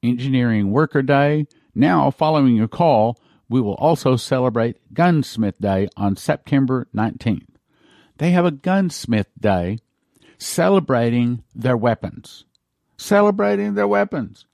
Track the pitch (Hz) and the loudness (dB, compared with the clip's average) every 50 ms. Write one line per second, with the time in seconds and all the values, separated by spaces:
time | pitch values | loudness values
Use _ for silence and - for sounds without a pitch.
0 | - 120 123 120 123 135 131 127 123 117 113 107 101 98 101 135 156 151 - 147 | 0 -2 -2 -2 -2 -2 0 0 0 2 0 0 0 0 2 0 0 2 0 -2
1 | 135 131 143 139 143 143 151 151 151 - _ _ _ _ _ - 135 160 180 160 | 0 2 2 2 2 2 0 0 -2 -4 _ _ _ _ _ 0 2 2 4 2
2 | 139 139 135 _ 160 156 156 151 139 131 120 110 107 110 - - 175 165 139 110 | 2 0 0 _ -2 0 2 2 4 4 4 2 0 -2 -2 0 2 2 4 4
3 | 107 117 117 _ _ _ _ _ _ _ 113 131 120 101 101 - - 156 165 143 | 2 2 0 _ _ _ _ _ _ _ -2 -2 0 0 -4 0 2 2 2 2
4 | - 139 131 120 - - 135 131 127 127 110 117 113 120 113 _ _ _ - - | 2 0 0 0 0 -2 -2 0 0 0 0 0 -2 -2 -2 _ _ _ -2 0
5 | 170 175 170 156 127 - - 113 113 101 92 _ 101 101 95 95 101 98 _ - | 2 2 2 2 0 -2 -4 -4 -2 -2 -2 _ -2 0 0 0 -2 -2 _ -4
6 | 98 101 98 - - - 147 - _ - 143 139 135 123 131 127 123 _ - 107 | -4 -2 -2 -4 -2 -4 -4 -4 _ -2 0 0 0 0 -2 -4 -4 _ -6 -4
7 | 110 113 - - - 120 101 71 - _ _ _ _ _ _ _ _ _ _ _ | -4 -4 -6 -6 -4 -4 -4 -4 -8 _ _ _ _ _ _ _ _ _ _ _
8 | _ _ _ _ 147 170 175 180 175 180 151 139 _ 180 190 196 196 175 - - | _ _ _ _ -2 0 2 2 2 0 -2 -4 _ -2 0 0 0 -2 -4 -8
9 | - - 117 107 98 _ _ - - 107 98 90 87 90 104 113 _ _ _ _ | -6 -2 -2 -2 -2 _ _ -4 0 0 0 0 0 -4 -6 -8 _ _ _ _
10 | _ _ _ _ _ _ _ _ - - - - 175 185 196 190 160 - 135 120 | _ _ _ _ _ _ _ _ -14 -8 -2 0 2 4 4 2 2 2 0 0
11 | 117 117 117 123 120 120 123 117 - _ _ - 113 127 127 117 107 123 113 - | 2 0 0 0 0 0 -2 -6 -10 _ _ -6 -2 -2 -2 0 0 0 -2 -2
12 | - 156 - - - - - - - _ _ _ _ _ _ _ _ _ _ _ | -4 -12 -12 -14 -20 -20 -20 -20 -20 _ _ _ _ _ _ _ _ _ _ _
13 | - - 208 202 208 208 202 196 202 202 208 196 202 208 202 202 202 202 208 202 | -4 0 2 4 4 4 2 0 0 -2 0 -2 -2 -4 -2 -2 0 0 0 0
14 | 202 202 - 156 117 - 107 - _ _ | 0 -2 -4 -8 -8 -8 -12 -20 _ _